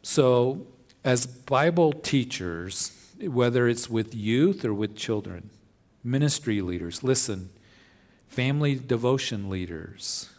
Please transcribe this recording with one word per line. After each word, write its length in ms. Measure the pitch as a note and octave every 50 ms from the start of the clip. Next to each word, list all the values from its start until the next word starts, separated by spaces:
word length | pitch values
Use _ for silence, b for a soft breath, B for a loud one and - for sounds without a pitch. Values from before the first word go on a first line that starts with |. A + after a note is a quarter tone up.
So 640 | _ - - - C#3 B2+ B2 B2 A#2+ B2+ C#3 F3+ - - - _ _ _ - _ _
as 220 | B2+ B2+ A#2+ A#2
Bible 680 | - - - - - C3+ C3 D3 E3+ E3+ F3 E3+ D#3
teachers, 1000 | D3 D#3 - - - C#3 A#2+ - - - F#2 F2 E2+ E2 F2 F#2+ F#2+ - - - - - - - - -
whether 480 | A#3 F#3 C3 B2 B2 B2 A#2+ B2 B2
it's 220 | A#2+ A#2+ A#2 - -
with 260 | A2+ A2+ A2 G#2+ -
youth 480 | A2+ G#2 G#2+ A2+ B2+ D3+ F#3+ G3 F#3+ -
or 100 | A#2 G#2
with 220 | G2+ G#2+ G#2 G#2+
children, 540 | - - - A2+ G#2 G2+ G2 F#2 F2 F#2 G#2 - - _ _ _ _ _ _ _ _ -
ministry 560 | A#2+ B2+ C#3 D3 D3 C#3 - - A#2+ G#2+ G2+
leaders, 420 | F#2 F2+ F2+ F2 F2 E2+ E2 - -
listen, 460 | B2+ C3 B2+ - - G#2 F#2 F#2 F#2 - b b b b b b b b b b b b b b
family 480 | b - - B2+ C3 C#3 D3 D3+ C#3+ C#3
devotion 720 | C3 B2+ B2 B2+ A2+ A#2 B2 C3+ C3 - - A#2+ G#2 G2 G2
leaders 800 | F#2+ F#2 F2+ F2 E2+ D#2 D#2+ - - - - - - - - - -